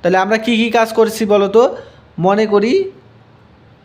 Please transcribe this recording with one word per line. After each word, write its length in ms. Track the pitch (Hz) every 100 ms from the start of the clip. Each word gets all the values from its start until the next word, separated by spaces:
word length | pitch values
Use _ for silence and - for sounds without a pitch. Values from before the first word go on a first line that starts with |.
তাহলে 160 | 180 185
আমরা 200 | 196 220
কি 180 | 226 226
কি 140 | 233
কাজ 220 | 233 226
করছি 340 | 226 220 220 214
বলো 220 | 208 196
তো? 280 | 214 262 - - - - -
মনে 280 | 180 202 214
করি, 440 | 202 220 381 381 - - - - _ _ - - -